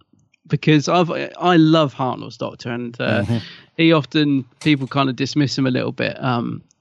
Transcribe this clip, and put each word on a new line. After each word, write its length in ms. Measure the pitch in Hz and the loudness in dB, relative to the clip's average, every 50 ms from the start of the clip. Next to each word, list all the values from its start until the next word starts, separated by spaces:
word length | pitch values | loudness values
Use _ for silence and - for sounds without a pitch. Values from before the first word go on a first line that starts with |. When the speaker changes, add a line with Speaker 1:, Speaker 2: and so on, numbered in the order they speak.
| _ _ _ _ _ _ _ _ _ - | _ _ _ _ _ _ _ _ _ -6
Speaker 1:
Because 400 | 156 - - 160 156 151 135 170 | -6 0 2 4 4 4 4 2
I've, 220 | 165 180 160 170 | 2 2 2 0
I 460 | - 135 143 - - - 160 180 180 | -2 -6 -6 -8 -8 -2 2 4 6
love 380 | 160 156 156 160 165 151 135 - | 6 6 6 4 4 2 0 -2
Hartnell's 420 | - 131 127 113 104 107 110 - | -4 -4 -4 -4 -6 -10 -14 -10
Doctor, 340 | - 123 113 - - - 120 | -10 -10 -10 -10 -10 -10 -8
and, 300 | 117 120 123 120 120 - | -8 -6 -8 -10 -8 -6
uh, 220 | 127 127 123 120 | -4 -2 0 -2
Speaker 2:
Mm-hmm. 140 | 101 - 117 113 - - - - - _ _ | 0 -2 -4 -4 -6 -10 -18 -20 -20 _ _
Speaker 1:
he 160 | - 165 165 | 2 4 4
often, 520 | 165 151 135 - - 156 151 147 143 135 131 - _ _ | 4 4 2 0 -2 0 0 2 0 -2 -2 -6 _ _
people 260 | - 156 151 135 135 - | 0 0 0 0 -2 -4
kind 200 | - 139 135 135 | -2 -2 0 0
of 80 | 120 | -2
dismiss 400 | 120 139 135 - 147 143 131 - | -4 -6 -2 0 0 0 0 0
him 100 | 143 135 | -2 -2
a 40 | 131 | 0
little 220 | 127 127 110 117 | 0 -2 -4 -4
bit. 300 | 123 - 120 110 120 - | -4 -4 -4 -4 -4 -4
Um, 400 | - 131 120 120 120 117 110 107 - _ _ _ | -4 -2 -2 -2 -4 -6 -8 -10 -14 _ _ _